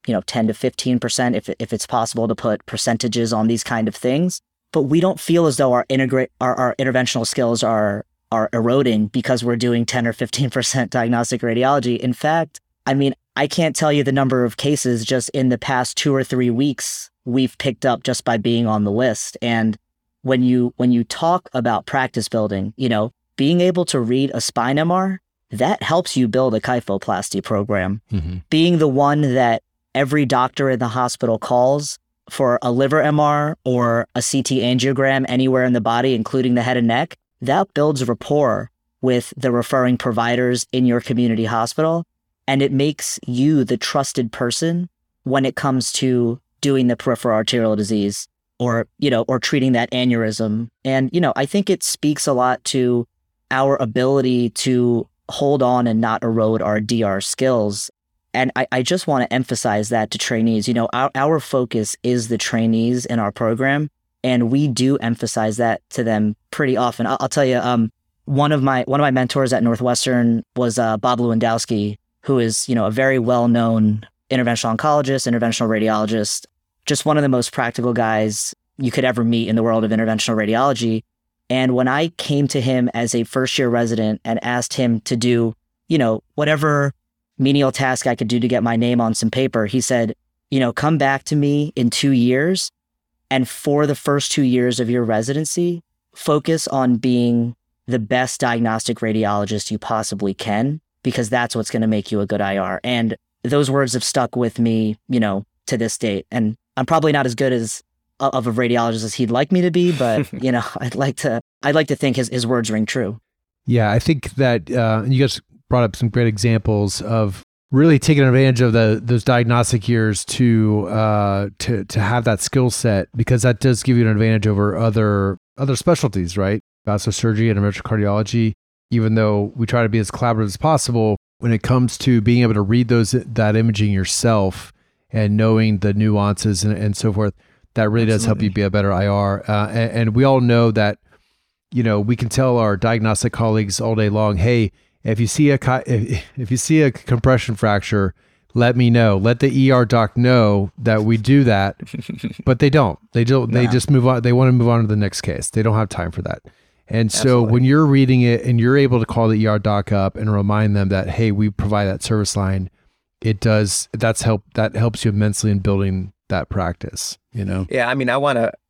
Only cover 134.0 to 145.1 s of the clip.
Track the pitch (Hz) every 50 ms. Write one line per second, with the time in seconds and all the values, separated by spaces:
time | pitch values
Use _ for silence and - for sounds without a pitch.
134 | 92 - - - - 120 113 107 98 95 90 - - - - _ _ _ _ _
135 | _ _ - 113 107 104 104 107 110 113 113 110 110 110 107 95 95 104 101 101
136 | 107 110 104 104 101 101 101 - - 110 101 87 95 107 107 87 107 107 101 -
137 | - 113 98 104 107 101 - _ _ _ _ _ _ _ - 120 110 107 107 117
138 | 117 110 110 104 110 113 110 - 113 104 92 104 101 98 92 104 101 101 95 90
139 | 98 101 101 101 101 98 98 98 - - 107 104 104 107 107 117 113 117 - 113
140 | 117 110 107 120 135 135 135 131 127 120 120 117 117 117 107 110 104 104 104 -
141 | _ _ _ _ _ _ _ _ _ _ _ _ _ _ - 123 117 113 107 104
142 | 104 107 123 113 123 113 - - 131 131 123 120 113 107 101 92 117 117 117 117
143 | 107 113 107 - - 120 - - 117 110 110 110 107 101 98 - 113 110 113 110
144 | 107 104 101 107 107 107 104 87 87 117 123 117 110 98 - _ _ _ _ _
145 | - 113